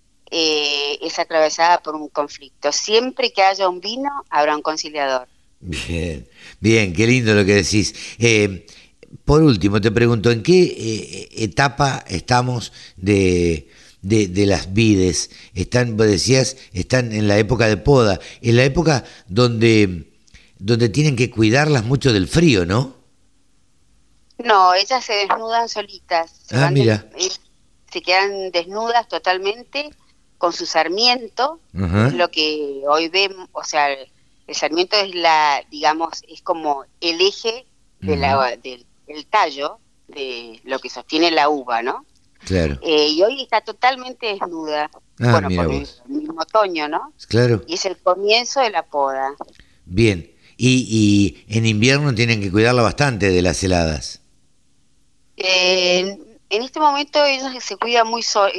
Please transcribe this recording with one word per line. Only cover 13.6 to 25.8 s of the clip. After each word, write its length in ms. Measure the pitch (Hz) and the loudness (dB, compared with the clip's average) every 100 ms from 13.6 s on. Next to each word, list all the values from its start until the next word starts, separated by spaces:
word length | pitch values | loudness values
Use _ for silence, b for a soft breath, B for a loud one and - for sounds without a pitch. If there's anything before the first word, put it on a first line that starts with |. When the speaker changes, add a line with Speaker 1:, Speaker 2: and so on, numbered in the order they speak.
| - b b b | -6 b b b
Speaker 2:
de, 260 | 92 110 98 | -2 0 0
de 180 | 90 101 | 0 2
las 260 | 92 90 | 0 0
vides? 560 | 98 113 98 92 80 - B B | 2 4 4 2 0 -6 B B
Están, 420 | - 92 123 123 107 | -8 -2 -2 -2 2
vos 100 | 110 | 2
decías, 500 | 95 107 131 127 - B | 2 2 2 0 -4 B
están 400 | 92 - 127 120 | -8 -2 -2 -2
en 140 | 107 104 | -2 2
la 120 | 104 | 2
época 280 | 104 117 113 | 2 2 2
de 80 | 101 | 2
poda, 440 | 143 135 110 92 B B | 4 4 4 2 B B
en 140 | 117 120 | 2 4
la 80 | |
época 400 | 135 151 160 135 B B - | 4 2 0 0 B B -4
donde, 840 | 95 123 113 113 110 101 87 73 _ _ b b _ | 0 0 4 4 4 4 0 -12 _ _ b b _
donde 300 | 98 117 120 | -2 0 2
tienen 260 | 113 151 120 | 2 0 0
que 140 | 120 | -2
cuidarlas 540 | - 110 123 151 139 | 2 2 4 2 2
mucho 280 | 107 135 135 | 2 0 2
del 160 | 104 90 | 2 2
frío, 380 | 160 170 104 85 | 2 4 4 2
¿no? 300 | 107 143 - _ _ _ _ _ _ _ _ _ _ _ _ _ - | 0 -2 -8 _ _ _ _ _ _ _ _ _ _ _ _ _ -6
Speaker 1:
No, 360 | 240 208 185 | 2 4 6
ellas 300 | 185 202 262 | 4 2 -2
se 100 | - | -2
desnudan 540 | 208 196 220 220 226 233 | -2 -2 -4 -2 -2 -2
solitas. 640 | 220 | -6